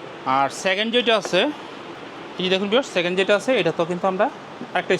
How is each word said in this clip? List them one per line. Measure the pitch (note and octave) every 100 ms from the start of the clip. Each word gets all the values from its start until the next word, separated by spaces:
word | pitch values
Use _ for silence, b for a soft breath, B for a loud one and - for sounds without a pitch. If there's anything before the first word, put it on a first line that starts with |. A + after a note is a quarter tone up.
| - - C3 C3+
আর | C3+ - F#3+
সেকেন্ড | F#3+ A3 A#3
যেটা | A3+ A3
আছে, | F3 F3+ C4 D4+ - - - - - - - -
এই | F#3
যে | F#3
দেখুন | G3+
ভিউয়ার্স, | A3+ C#4 F#3
সেকেন্ড | F3 F#3
যেটা | F#3+ G#3
আছে | G3+ B3+
এটা | E3 D#3
তো | E3
কিন্তু | F3+ F#3+
আমরা | F#3 A#3 - - - - F3
একটা | - F3